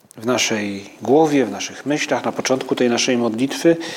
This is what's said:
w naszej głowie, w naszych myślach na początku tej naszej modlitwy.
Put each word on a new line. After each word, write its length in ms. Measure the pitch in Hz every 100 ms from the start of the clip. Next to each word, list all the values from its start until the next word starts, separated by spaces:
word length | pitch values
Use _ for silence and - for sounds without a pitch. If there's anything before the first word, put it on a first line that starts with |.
| _ -
w 100 | 113
naszej 580 | 120 - 110 101 98 - -
głowie, 420 | - 147 160 143
w 60 | 110
naszych 360 | 98 - - 135
myślach 380 | 147 - 123
na 80 | 117
początku 420 | - - 131 -
tej 160 | 131 123
naszej 280 | 117 - 120
modlitwy. 580 | 117 113 135 - 165 165 -